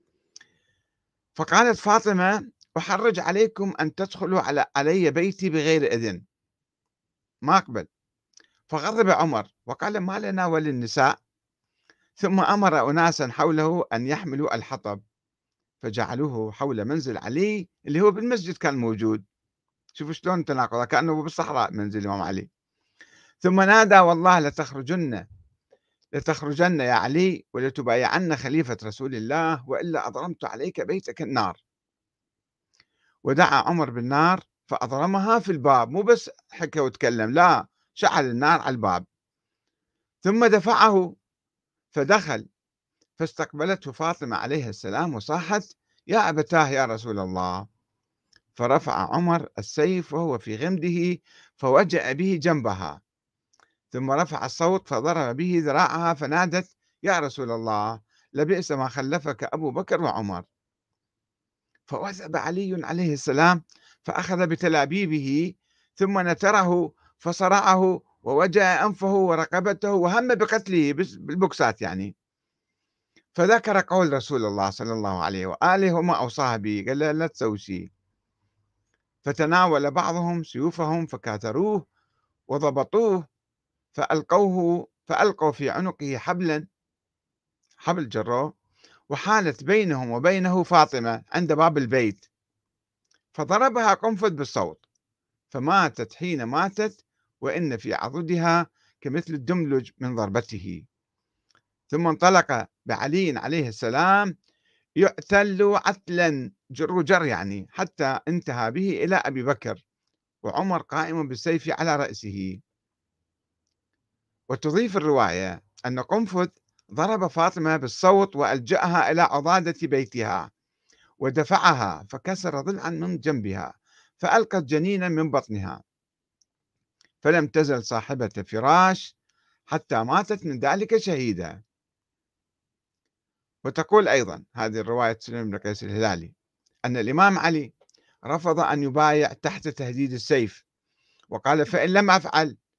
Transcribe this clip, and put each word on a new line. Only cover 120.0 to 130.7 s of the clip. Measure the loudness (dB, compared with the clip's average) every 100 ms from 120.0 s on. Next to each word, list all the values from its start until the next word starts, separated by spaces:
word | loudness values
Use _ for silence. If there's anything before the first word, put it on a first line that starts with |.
| 0 -4 -4 -4 -6 _ _ _ _ _ _ _
ودفعها، | -4 -2 0 2 4 2 0 -6 -12
فكسر | -12 -8 -6 -6 -6
ضلعا | -6 -6 -6
من | -6 -6 -4
جنبها، | -4 -4 -4 -8 -10 -14 _ _ _ _
فألقت | 0 2 2 -2
جنينا | -2 0 0 -2 -2
من | -2 0
بطنها، | -2 -2 -6 -8 -12 -16 _ _ _ _ _ _ _ _ _ _ _ _ _
فلم | 2 2 2
تزل | 0 2 0
صاحبة | -2 -6 -4 -4 -4 -6 -8
فراش | -2 4 6 6 2 -6 -20 _ _ _ _ _
حتى | -8 -2 -2
ماتت | 0 0 0 -4 -6
من | -4
ذلك | -2